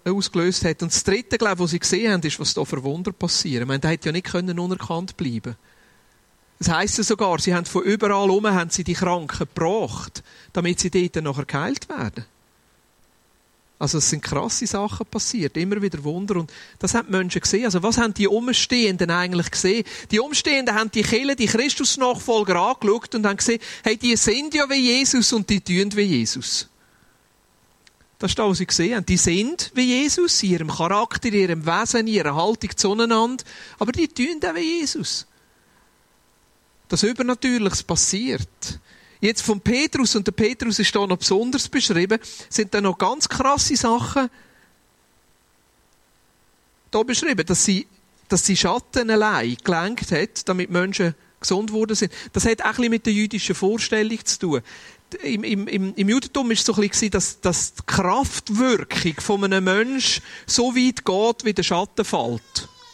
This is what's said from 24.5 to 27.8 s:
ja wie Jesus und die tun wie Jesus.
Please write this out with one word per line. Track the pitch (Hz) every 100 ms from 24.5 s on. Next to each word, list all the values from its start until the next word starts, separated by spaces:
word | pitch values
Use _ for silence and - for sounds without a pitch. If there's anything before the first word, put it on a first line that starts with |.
ja | 302 277
wie | 277
Jesus | 247 247 269 262 220
und | 226 196
die | 202
tun | - 180 202
wie | 208
Jesus. | 208 135 110 131 - - - _ _ _ _ _ _ _ _ _ _ _